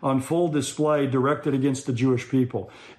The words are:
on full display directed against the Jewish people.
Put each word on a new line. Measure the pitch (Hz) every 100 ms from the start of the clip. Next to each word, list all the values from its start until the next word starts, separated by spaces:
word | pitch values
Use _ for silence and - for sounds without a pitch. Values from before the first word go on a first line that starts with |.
on | 147 135
full | 127 165 175
display | 147 131 - 151 151 139
directed | 131 131 147 151
against | 135 139 131 -
the |
Jewish | 120 131 123 -
people. | 131 123 113 95 - -